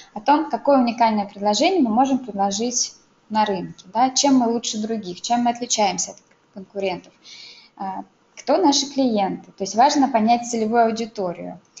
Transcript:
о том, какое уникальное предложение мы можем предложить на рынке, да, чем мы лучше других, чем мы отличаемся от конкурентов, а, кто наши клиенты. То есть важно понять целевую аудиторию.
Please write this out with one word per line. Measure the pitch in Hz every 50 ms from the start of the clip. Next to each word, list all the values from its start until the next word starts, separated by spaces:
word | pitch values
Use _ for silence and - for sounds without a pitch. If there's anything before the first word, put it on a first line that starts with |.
| - -
о | - 214
том, | - - 285 302 311 -
какое | - 226 - 285 285 262
уникальное | 247 240 226 - 233 226 220 208 196
предложение | 196 - 196 202 208 214 214 294 359 392 359
мы | 262 226
можем | 208 233 269 269 269 254
предложить | - 208 196 196 196 202 196 208 233 247 247 - - - - _ _ _ _ _ _ -
на | 214 214 214
рынке, | 208 196 180 175 165 165 - - 185
да, | - 220 254 262
чем | 262 - - 277 269
мы | 254 240 226
лучше | 233 233 233 - - 214
других, | 214 214 226 214 190 180 180 -
чем | - - 240 240
мы | 240 240
отличаемся | 233 240 247 233 - 233 208 190 180 180 - -
от | 190 - _ _ _ _ _ _ _
конкурентов, | 208 190 - - 196 196 190 175 170 - - _ _ _ - - - - - - - - _ _
а, | - 196 190 190 196 202 - _ _ _ _ _
кто | - - - 277 359
наши | 381 285 277 - 269 -
клиенты. | - 269 269 247 220 208 196 185 180 - - -
То | - - 196
есть | 190 -
важно | 214 254 294 302 302 269 -
понять | - 226 214 220 240 240 240
целевую | - - 226 220 214 233 240 233
аудиторию. | 226 220 220 233 220 - 208 190 175 170 175 175 175 180 180 - _ _ -